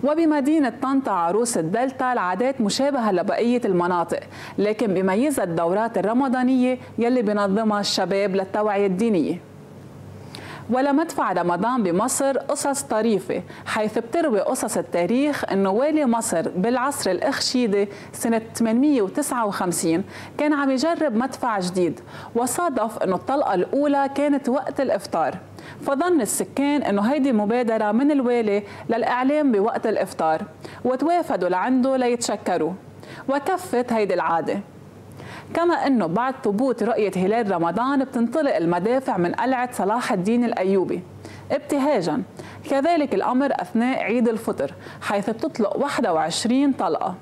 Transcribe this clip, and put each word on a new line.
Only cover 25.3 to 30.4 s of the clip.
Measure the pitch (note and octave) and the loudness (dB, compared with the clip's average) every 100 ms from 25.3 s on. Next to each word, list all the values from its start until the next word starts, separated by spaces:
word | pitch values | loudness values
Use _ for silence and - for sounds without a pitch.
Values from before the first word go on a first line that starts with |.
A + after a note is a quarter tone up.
| F#3 - - - - - | -2 -12 -18 -18 -8 -4
فظن | C4+ F4 E4+ | 0 2 2
السكان | G#3 - F#3+ - C#4+ D4 | 2 -2 -4 0 2 2
إنه | - G3+ | 0 0
هيدي | G#3 D4 C4+ | 2 2 2
مبادرة | A3 G#3 A#3+ A#3+ A3 G#3+ | 2 2 2 2 2 2
من | G#3+ C#4+ | 2 4
الوالي | C#4+ B3 A#3+ G#3+ G3+ G3+ - - | 2 2 2 2 0 -2 -14 -4
للإعلام | A3+ - B3 C4 D4+ D4 | -2 0 0 2 4 4
بوقت | G#3 G3+ - A3+ | 4 2 0 -2
الإفطار، | G#3 F#3+ - D#3+ D#3+ | -2 -2 -2 0 0